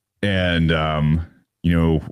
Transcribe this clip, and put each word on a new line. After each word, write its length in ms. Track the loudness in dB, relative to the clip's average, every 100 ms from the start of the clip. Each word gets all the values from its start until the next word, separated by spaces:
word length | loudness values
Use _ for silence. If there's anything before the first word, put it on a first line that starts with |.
| _ -6
And, 500 | -2 0 0 2 2
um, 540 | 0 0 0 0 0 -4 _ _ _
you 100 | -2
know, 260 | 2 2 0 -4